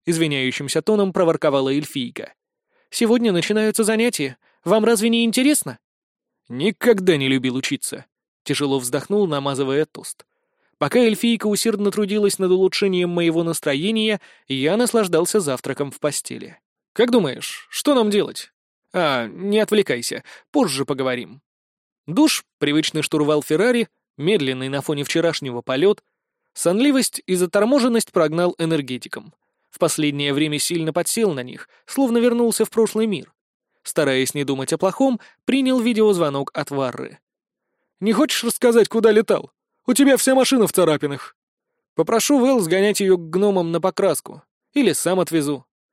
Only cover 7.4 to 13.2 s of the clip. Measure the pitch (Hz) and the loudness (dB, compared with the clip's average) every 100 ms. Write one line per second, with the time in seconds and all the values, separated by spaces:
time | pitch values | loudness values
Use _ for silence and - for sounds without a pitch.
7.4 | 127 127 - 135 - - - _ _ _ | 0 -4 -4 -6 -6 -12 -16 _ _ _
8.4 | - 135 143 135 127 147 - 202 190 143 | -6 -4 0 -2 -2 -6 -2 0 0 -2
9.4 | 139 135 135 139 151 - - - _ _ | -2 -2 0 0 -2 -6 -16 -18 _ _
10.4 | _ _ _ _ 143 240 233 208 233 226 | _ _ _ _ 0 4 4 2 0 0
11.4 | 208 202 226 208 202 208 202 214 202 - | 0 0 0 0 -2 0 -2 0 0 0
12.4 | 185 185 185 - 196 185 175 175 | 0 2 2 2 0 0 0 0